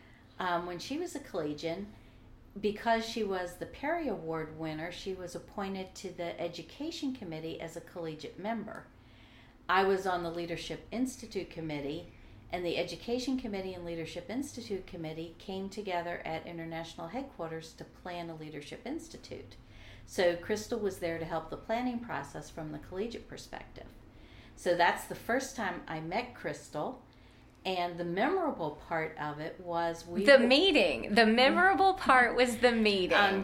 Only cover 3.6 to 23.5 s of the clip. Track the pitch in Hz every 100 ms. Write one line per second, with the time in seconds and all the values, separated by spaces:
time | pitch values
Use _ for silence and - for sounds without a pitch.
3.6 | 165 - 285 339 294 180 160 160 156 156
4.6 | 160 156 170 - 190 185 175 180 - -
5.6 | 196 190 185 - 185 175 170 - 170 170
6.6 | 160 - 302 - 277 254 175 160 160 -
7.6 | 165 165 - 180 165 156 - - 202 226
8.6 | 196 - - - - - - - - -
9.6 | - 185 196 190 190 175 170 170 170 160
10.6 | - 160 - 220 254 - 214 196 170 170
11.6 | 160 147 139 160 175 - - - - 180
12.6 | 175 147 - - - 247 254 254 226 202
13.6 | 190 180 170 165 160 175 170 240 269 -
14.6 | - 190 - 175 156 160 165 165 - 190
15.6 | 196 214 208 175 170 175 - 160 165 170
16.6 | 165 165 165 - 170 233 - - 165 160
17.6 | 160 - 156 - 185 175 170 160 156 151
18.6 | - - 233 311 - - - - - -
19.6 | - - - - - - 175 170 - 214
20.6 | - 233 202 185 170 165 165 165 156 147
21.6 | - 226 247 233 233 143 143 156 - -
22.6 | 156 151 - 185 233 - - - -